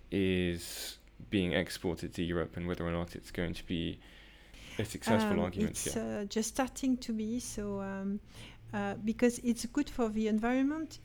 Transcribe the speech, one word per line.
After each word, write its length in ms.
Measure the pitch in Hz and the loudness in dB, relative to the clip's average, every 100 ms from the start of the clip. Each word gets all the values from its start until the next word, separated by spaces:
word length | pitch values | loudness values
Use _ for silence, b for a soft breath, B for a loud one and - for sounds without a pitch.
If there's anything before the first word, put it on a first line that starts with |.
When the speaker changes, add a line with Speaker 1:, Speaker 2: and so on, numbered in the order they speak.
| - | -2
Speaker 1:
is 880 | 98 95 92 90 85 - - - - - - - | 2 4 4 2 0 -6 -8 -10 -12 -18 -18 0
being 220 | 101 87 | 2 4
exported 600 | 80 85 - 90 82 82 | 2 0 -2 -2 -2 -4
to 80 | - | -2
Europe, 320 | 85 87 78 87 | 0 2 0 -2
and 100 | 87 | -2
whether 180 | 87 85 | 0 0
or 60 | |
not 240 | 85 85 - | 0 -2 -8
it's 160 | - | -6
going 240 | - 87 87 | -2 -2 -2
to 100 | - | -2
be 320 | 85 85 - B B B B B B B - | -2 -2 -4 B B B B B B B -6
a 80 | 104 | -4
successful 480 | - 226 220 214 | -2 4 4 6
Speaker 2:
Um, 60 | 87 | 4
Speaker 1:
argument 320 | 185 185 214 | 2 0 -2
Speaker 2:
it's, 220 | - - 226 | 0 -2 -2
Speaker 1:
here. 80 | |
Speaker 2:
uh, 220 | 226 214 202 | -2 -4 -2
just 240 | 220 220 | -2 0
starting 480 | - 254 - 269 254 | 0 -2 0 0 0
to 140 | - | 0
be, 280 | 220 214 240 | -4 -2 -4
so, 420 | - - 208 196 | -4 -6 -4 -4
um, 380 | 196 196 196 208 B B B B - | -4 -4 -4 -4 B B B B -6
uh, 220 | 208 202 - | -2 -2 -2
because 360 | 214 220 247 240 | -2 4 4 4
it's 260 | 240 226 233 | 0 0 0
good 240 | 294 294 | 0 0
for 200 | - 226 | 0 0
the 180 | 214 214 | 2 2
environment, 720 | 220 233 262 277 320 311 - | 4 4 4 4 2 -4 -6